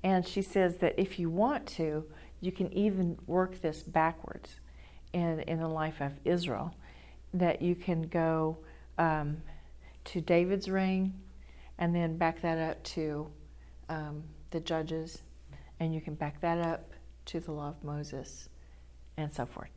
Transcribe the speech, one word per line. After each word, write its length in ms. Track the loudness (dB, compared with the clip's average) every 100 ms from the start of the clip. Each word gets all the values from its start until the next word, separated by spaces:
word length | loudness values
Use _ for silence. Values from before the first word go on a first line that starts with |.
And 240 | 6 4 4
she 140 | 0
says 360 | 2 4 4 6
that 180 | 2 4
if 200 | 2 2
you 120 | 0
want 360 | 4 4 2 -4
to, 380 | -2 0 0 -4 -14 -18 -4
you 100 | -4
can 200 | 0 0
even 440 | 4 4 4 0 0 2
work 360 | 2 2 0
this 200 | -2 -2
backwards 760 | 0 4 4 2 -10 -12 -12 -16 -18 -18 -18 -18 -4
in, 260 | 0 2 0
in 180 | 0 0
the 80 | 0
life 340 | 0 -2 0
of 100 | -4 0 2
Israel, 500 | 2 2 0 -2 -6 -16 -16 -18 -18 -4
that 280 | 2 4 4
you 120 | 2
can 300 | 2 2 0
go, 540 | 2 2 4 4 2 0 -12 -16 -6 2
um, 400 | 4 4 0 -2 -6 -12 -14 -16 -16 -14
to 160 | -4 -4
David's 500 | 6 6 8 2 2
reign 440 | 2 4 4 2 0 -12 -16 -16 -16 -16 0
and 180 | 2 4
then 220 | 2 4
back 240 | 2 4
that 160 | 2 2
up 260 | 0 -2
to, 480 | -6 -2 0 -2 -6 -10 -16 -18 -16 -16 -6
um, 360 | -4 -4 -6 -10 -14 -4
the 80 | -4
judges, 600 | 0 0 0 -2 -4 -10 -16 -18 -16 -16 -16 0
and 160 | 0 0
you 60 |
can 140 | -2 -2
back 260 | -4 0
that 180 | 2 4
up 320 | 2 0 -6 -16 -16 -16 -6
to 140 | -6
the 120 | -4
law 180 | -4 -4
of 140 | -6
Moses 680 | -4 -4 -4 -6 -8 -12 -16 -16 -18 -18 -18 -18 -12 -4
and 160 | -4
so 140 | -2 -4
forth 240 | -6 -12